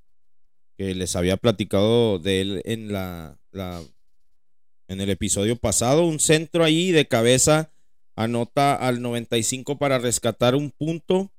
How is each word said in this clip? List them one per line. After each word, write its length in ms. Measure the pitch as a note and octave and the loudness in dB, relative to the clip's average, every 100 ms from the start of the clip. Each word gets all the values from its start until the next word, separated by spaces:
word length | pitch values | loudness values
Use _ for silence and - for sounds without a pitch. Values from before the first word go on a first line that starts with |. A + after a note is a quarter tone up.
| - - - - - - - - | -20 -20 -20 -20 -20 -20 -20 -8
que 180 | G2 | -6
les 220 | F#2 F2+ F#2+ | -4 -4 0
había 200 | F2+ F#2+ | 0 2
platicado 840 | A#2+ G2+ G2+ G2 G#2+ A#2+ A2+ F#2 | 0 0 0 2 2 2 2 -2
de 220 | F2 F#2+ | 0 0
él 220 | G2 F#2+ | -2 -6
en 280 | - A2+ G#2+ | -6 -8 -6
la, 460 | G2 F#2 E2+ D#2 - - | -6 -6 -10 -14 -18 -16
la, 320 | F#2+ F2+ F2 D2+ - - - - - - - - - - | -12 -10 -10 -14 -20 -20 -20 -20 -20 -20 -20 -20 -20 -12
en 120 | F#2+ | -6
el 100 | G2 | -2
episodio 460 | F#2+ G2+ G2+ G#2+ A#2 | -2 -2 0 0 0
pasado, 500 | G#2+ - A#2+ D3+ E3+ | -2 0 2 2 2
un 120 | D3+ | 0
centro 460 | - D#3 E3 E3+ | 2 2 2 0
ahí 260 | E3 D#3+ F#3 | 2 2 4
de 140 | D#3+ - | 2 4
cabeza, 680 | A#2 A#2 C3 D#3 D#3 D#3+ - - - - - | 2 4 4 4 4 0 -12 -20 -20 -14 -6
anota 580 | A2+ A#2+ A#2+ C#3+ C#3 | -2 -2 -2 2 2
al 280 | C#3 B2+ A#2+ | 2 0 -2
noventa 360 | B2 A#2+ A2+ A#2 | -4 -6 -2 -2
y 40 | |
cinco 360 | A2 C3 B2 C#3+ | -2 -4 -6 -4
para 200 | C#3 C3 | 0 0
rescatar 560 | B2 - A#2 - A#2+ | 0 -2 -2 2 2
un 160 | C#3 D3 | 2 -2
punto. 600 | - D3+ E3 - F#3 G3 | -6 -6 -4 -2 -2 -2